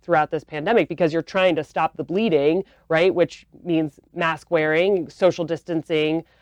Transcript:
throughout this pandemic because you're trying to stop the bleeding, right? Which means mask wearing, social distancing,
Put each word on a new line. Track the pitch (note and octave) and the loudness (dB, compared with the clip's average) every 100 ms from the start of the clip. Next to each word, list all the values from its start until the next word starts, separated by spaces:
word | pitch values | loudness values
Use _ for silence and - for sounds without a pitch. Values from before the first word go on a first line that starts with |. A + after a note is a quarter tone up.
throughout | - E3 D3+ | 0 0 2
this | D#3 | -4
pandemic | - D#3 D#3 A#3 D#3+ | -8 -8 0 2 2
because | D3+ F3 | 0 0
you're | E3 | 0
trying | D#3 F#3+ F#3 D#3 | -4 0 2 0
to | |
stop | D3+ - D#3+ - | -4 -4 -4 -4
the | |
bleeding, | C#3+ F3 A3+ D#3 C#3+ E3 G3 _ _ | -6 -2 2 2 2 0 -4 _ _
right? | D#3+ F3+ | 2 2
Which | E3+ E3 - _ - | 2 -2 -2 _ -20
means | F3 D#3+ D#3 - _ | -4 -2 -2 -6 _
mask | E3+ E3 D#3+ - | -4 -4 -4 -2
wearing, | E3+ D#3 D#3 F#3+ G3 D#3 | -2 2 2 2 0 -4
social | - F#3 - | 0 0 0
distancing, | D#3+ E3 - D#3+ - D#3+ D#3 D#3+ D#3+ _ | -4 -6 -4 -6 -2 -2 0 -2 -6 _